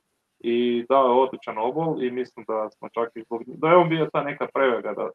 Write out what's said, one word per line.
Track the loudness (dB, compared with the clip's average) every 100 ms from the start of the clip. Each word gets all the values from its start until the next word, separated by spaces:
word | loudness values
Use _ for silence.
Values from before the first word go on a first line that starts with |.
| _ _ _ _
i | -2 0 2 0 2
dao | 4 4
je | 4
odličan | 0 -2 -10 -4
obol | -4 -2 -2 -2
i | -4
mislim | -4 -8 -10 -6
da | -6 -6
smo | _ -10
čak | -6 -6
i | -8
zbog, | -10 -10 -10
da | -2 6
je | 6
on | 6
bio | 2 -2
ta | -2
neka | -4 -6 -4
prevaga, | 0 0 0 -4
da, | -6 -8